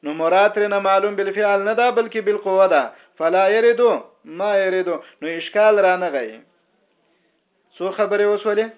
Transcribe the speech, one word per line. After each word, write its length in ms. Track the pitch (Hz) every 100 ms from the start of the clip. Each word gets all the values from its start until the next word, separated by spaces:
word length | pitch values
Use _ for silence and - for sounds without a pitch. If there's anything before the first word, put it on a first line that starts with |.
نو 60 | 147
مراد 360 | 156 165 185 208 208
ترې 120 | 208
نه 60 | 202
معلوم 360 | 190 196 202 202
بالفعل 440 | 196 196 208 202
نه 140 | 202
ده، 140 | 220 247
بلکې 340 | 233 233 226 202
بالقوه 400 | 208 202 190 190
ده. 160 | 156 120 - _ _
فلا 260 | 165 185 190
یریدو 420 | 220 233 233 240 185 - _ -
ما 260 | 165 202 202
یریدو. 380 | 190 185 180 160 - _
نو 60 | 151
اشکال 520 | 165 165 208 214 208
را 140 | 190 180
نغی. 440 | 180 139 113 113 _ _ _ _ _ _ _ _ _ _ _ _ _ _
څو 80 | 185
خبرې 340 | 190 202 202 208
وسولې؟ 400 | 208 214 208 226